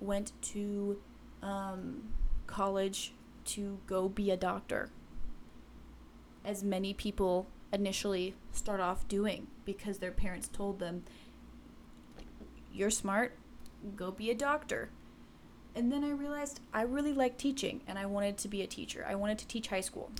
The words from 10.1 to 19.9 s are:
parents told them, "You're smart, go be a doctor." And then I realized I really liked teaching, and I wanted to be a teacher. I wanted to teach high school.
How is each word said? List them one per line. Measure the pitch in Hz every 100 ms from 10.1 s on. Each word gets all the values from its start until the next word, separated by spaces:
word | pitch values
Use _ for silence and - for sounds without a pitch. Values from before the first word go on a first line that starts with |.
parents | - 196 196 -
told | - 202 196
them, | 170 175 - - - - - - - - - - - - - - - - -
"You're | - 202
smart, | - 196 196 247 - - - - - 208
go | 196 180
be | 190 220
a |
doctor." | 226 277 302 302 - 226 - - - - - - - -
And | 233 240
then | 285
I | 294
realized | 285 285 294 285 - -
I | 214
really | 240 269 294
liked | 269 254 262
teaching, | 285 269 - - -
and | 190
I | 196
wanted | 202 202 202
to | 202
be | 196
a | 190
teacher. | - - - -
I |
wanted | 196 208 214
to | -
teach | 226 -
high | 190
school. | 190